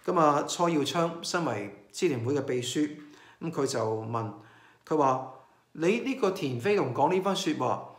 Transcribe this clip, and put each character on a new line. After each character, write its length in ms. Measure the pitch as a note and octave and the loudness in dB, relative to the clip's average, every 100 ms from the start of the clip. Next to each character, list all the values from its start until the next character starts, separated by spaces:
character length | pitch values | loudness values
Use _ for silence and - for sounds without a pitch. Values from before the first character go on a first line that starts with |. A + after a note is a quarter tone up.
噉 140 | - F3+ | -2 4
啊， 260 | D3+ C#3+ D3 | 4 4 0
蔡 240 | - E3+ | 0 2
耀 140 | D#3+ | 2
昌 340 | C3+ E3+ E3+ E3+ | 0 0 -2 -2
身 220 | - F3+ | -4 -2
為 420 | D#3 G#2+ G2+ - - | -2 -4 -8 -12 -16
支 180 | - F3+ | -2 0
聯 160 | B2+ | 0
會 100 | A#2 | 0
嘅 80 | C#3+ | -2
秘 180 | C3 B2+ | 0 -2
書， 280 | A#2+ D#3 D3+ D3 - - - - | -2 0 -2 -4 -16 -20 -20 -10
噉 100 | D#3+ | -6
佢 160 | D#3 C3+ | -2 -2
就 360 | B2 A2 A2 | 0 -2 -2
問， 300 | A2 A2+ G#2+ - - - - _ - | -4 -4 -6 -8 -18 -20 -20 _ -2
佢 100 | D#3 | 2
話： 360 | C3+ C3 - - - _ _ | 4 2 -4 -14 -20 _ _
「你 280 | D#3+ E3 A3+ | -2 0 2
呢 140 | C4 - | 0 0
個 140 | G3 | 0
田 280 | F#3+ C#3 A#2+ | 0 -2 -2
飛 160 | F#3+ G3+ | 2 2
龍 160 | C3+ | 2
講 180 | B2 C#3+ | 2 2
呢 100 | F#3 | 4
番 140 | F#3+ | 2
說 200 | F#3 - | 0 0
話 340 | D3 B2 G2 - | 0 0 0 -4